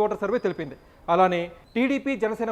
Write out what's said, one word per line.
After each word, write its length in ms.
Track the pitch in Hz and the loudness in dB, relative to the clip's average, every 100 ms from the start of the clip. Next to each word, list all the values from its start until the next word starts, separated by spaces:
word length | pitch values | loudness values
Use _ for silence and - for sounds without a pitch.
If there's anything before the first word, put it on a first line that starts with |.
ఓటర్ 160 | 214 202 | 0 0
సర్వే 160 | 202 233 196 | -2 -2 -2
తెలిపింది. 300 | 170 147 135 - _ - | -4 -10 -12 -20 _ 0
అలానే 260 | 175 185 175 170 - - | 4 4 2 -4 -12 -6
టీడీపీ 400 | 226 262 277 277 240 | -2 0 0 -2 -2
జనసేన 280 | 214 220 220 | -2 -2 -4